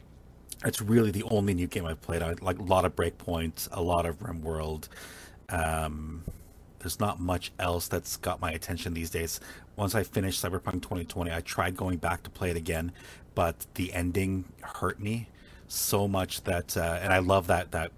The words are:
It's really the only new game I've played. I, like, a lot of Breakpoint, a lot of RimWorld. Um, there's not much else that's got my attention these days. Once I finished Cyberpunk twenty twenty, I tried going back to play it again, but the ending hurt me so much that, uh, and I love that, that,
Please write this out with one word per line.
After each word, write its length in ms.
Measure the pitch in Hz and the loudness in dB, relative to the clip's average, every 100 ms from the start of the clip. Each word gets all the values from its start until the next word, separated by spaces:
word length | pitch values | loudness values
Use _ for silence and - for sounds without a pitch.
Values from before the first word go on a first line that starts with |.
| - - - - - - | -20 -20 -20 -20 -16 -6
It's 180 | - - | -4 -2
really 300 | 104 117 110 | 4 6 6
the 100 | 104 | 2
only 320 | 113 110 101 | 2 4 4
new 140 | 90 90 | 2 0
game 180 | 107 85 | -2 -4
I've 160 | 82 | -4
played. 180 | - 85 | -2 0
I, 140 | 82 85 | 0 -2
like, 160 | 92 92 | -2 0
a 60 | |
lot 200 | 92 92 | 4 6
of 120 | 90 82 | 6 4
Breakpoint, 720 | 85 - - 85 82 - - | 0 -2 -2 -2 -2 -4 -6
a 100 | - | -2
lot 260 | 85 85 82 | 2 4 2
of 120 | 76 | -2
RimWorld. 680 | 104 85 78 80 78 78 - - - - - - - | -6 -6 -4 -4 -4 -6 -8 -14 -16 -16 -18 -18 -4
Um, 760 | 85 80 80 78 78 78 80 82 - - - - - | 0 2 2 0 -4 -6 -8 -10 -12 -14 -20 -20 -12
there's 180 | - - | -8 -2
not 220 | 104 85 | -2 0
much 320 | 90 87 - - | 0 0 -2 -4
else 300 | 90 87 - | 0 0 0
that's 280 | 90 - - | -4 -4 -6
got 240 | - 90 | -4 -2
my 100 | 85 | -2
attention 420 | 82 - 90 90 | -4 -4 -4 -4
these 160 | 82 82 | -4 -4
days. 280 | 82 82 - - - - - | -2 -4 -6 -10 -18 -12 -4
Once 180 | 101 | 0
I 80 | 107 | 2
finished 400 | 95 - 95 90 | 0 0 0 0
Cyberpunk 380 | 90 92 - 92 | -2 -2 -2 -4
twenty 240 | - 92 | -2 -4
twenty, 260 | 85 - 87 | -4 -4 -2
I 120 | 82 | -2
tried 340 | - - 90 92 | -4 -2 0 0
going 220 | 92 90 | -2 0
back 240 | 87 85 | 0 -2
to 80 | - | -4
play 180 | - 90 | -4 -2
it 60 | 85 | 0
again, 360 | 80 82 87 - - - - | 0 -2 -2 -6 -16 -20 -6
but 320 | - 85 82 - | 2 2 2 -6
the 180 | - 92 | -4 -2
ending 540 | 90 90 92 95 95 90 - | 0 0 2 2 0 -4 -12
hurt 360 | - - 92 92 | -12 -4 -2 -2
me 300 | 101 113 110 - - - - | -2 -2 -4 -12 -20 -20 -8
so 400 | - - 104 101 | -2 2 4 4
much 340 | 98 92 - | 2 0 -2
that, 340 | - 87 - - | 0 0 0 0
uh, 200 | 82 85 | 0 0
and 100 | 98 | 4
I 60 | 92 | 4
love 300 | 92 98 90 | 6 6 6
that, 240 | 87 92 | 2 2
that, 200 | 87 82 | -2 -4